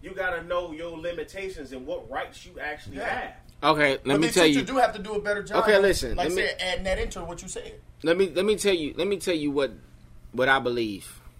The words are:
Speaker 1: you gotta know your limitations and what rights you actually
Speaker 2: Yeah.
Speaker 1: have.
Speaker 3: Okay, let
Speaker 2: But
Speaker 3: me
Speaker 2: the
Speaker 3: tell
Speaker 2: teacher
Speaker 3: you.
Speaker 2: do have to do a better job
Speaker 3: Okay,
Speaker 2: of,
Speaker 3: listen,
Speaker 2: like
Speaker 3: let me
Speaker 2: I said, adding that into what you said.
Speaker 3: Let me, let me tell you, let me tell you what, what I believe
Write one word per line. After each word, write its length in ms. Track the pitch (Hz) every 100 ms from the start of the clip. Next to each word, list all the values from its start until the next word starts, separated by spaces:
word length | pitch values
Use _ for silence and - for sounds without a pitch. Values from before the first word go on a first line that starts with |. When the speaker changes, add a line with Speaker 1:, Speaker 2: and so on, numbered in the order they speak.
Speaker 1:
you 100 | 208
gotta 300 | 190 190 170
know 280 | 170 180 170
your 240 | 156 170 160
limitations 760 | 170 170 147 190 190 165 127
and 140 | 131 135
what 220 | 175 -
rights 340 | 139 - - -
you 120 | -
actually 360 | 147 151 - -
Speaker 2:
Yeah. 100 | -
Speaker 1:
have. 260 | - - - - -
Speaker 3:
Okay, 280 | 147 151 143
let 140 | 131
Speaker 2:
But 160 | 127 147
Speaker 3:
me 60 | 160
Speaker 2:
the 40 |
Speaker 3:
tell 120 | 185 160
Speaker 2:
teacher 140 | 139
Speaker 3:
you. 40 |
Speaker 2:
do 120 | 180 262
have 160 | 240
to 40 | 220
do 120 | 202
a 60 | 208
better 220 | 208 202
job 220 | 165 233
Speaker 3:
Okay, 100 | 214 196
Speaker 2:
of, 60 |
Speaker 3:
listen, 340 | 196 - 123 110
Speaker 2:
like 120 | 151
Speaker 3:
let 80 | 185
me 60 |
Speaker 2:
I 40 | 196
said, 80 | -
adding 240 | 185 180
that 140 | 190 208
into 220 | 226 190
what 180 | 170 170
you 60 | 185
said. 260 | - - - - -
Speaker 3:
Let 140 | 151 175
me, 140 | 190
let 140 | 156 202
me 100 | 196
tell 160 | 202
you, 220 | 180 143 -
let 100 | 190
me 120 | 196
tell 160 | 196
you 160 | 165 147
what, 220 | 139 131 101 - - - - -
what 160 | 117 131
I 100 | 135
believe 600 | 123 120 110 95 - - -